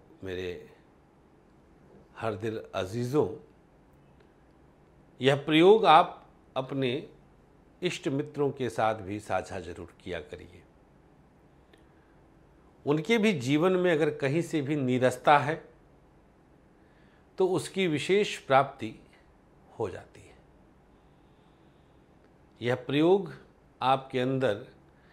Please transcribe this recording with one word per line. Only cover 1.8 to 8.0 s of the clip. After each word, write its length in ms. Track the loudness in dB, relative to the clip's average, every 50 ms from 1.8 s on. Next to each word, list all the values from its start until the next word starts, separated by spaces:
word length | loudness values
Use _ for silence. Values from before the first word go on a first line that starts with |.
| -20 -20 -20 -20 -20 _ -14
हर 180 | -8 -8 -6 -6
दिल 260 | -6 -6 -6 -8 -8 -10 -8 -6
अजीजों, 520 | -6 -6 -6 -6 -6 -6 0 0 0 0 0 -2 -8 -16 -20 _ _ _ _ _ _ _ _ _ _ _ _ _ -20 -20 _ _ _ _ _ _ _ _ _ _ _ _ _ _ -20 _ -20 -10 0
यह 160 | 2 2 2 2
प्रयोग 480 | 0 2 4 6 8 8 8 8 8
आप 400 | 8 8 8 6 4 -2 -14 -20 -20 -20 _ _ _ -8
अपने 340 | -8 -6 -6 -4 -4 -2 -2 -2 -4 -8 -12 -18 -20 -20 _ _ -20 _ _ _ _ _ _ _ _
इष्ट 260 | -6 -6 -6 -6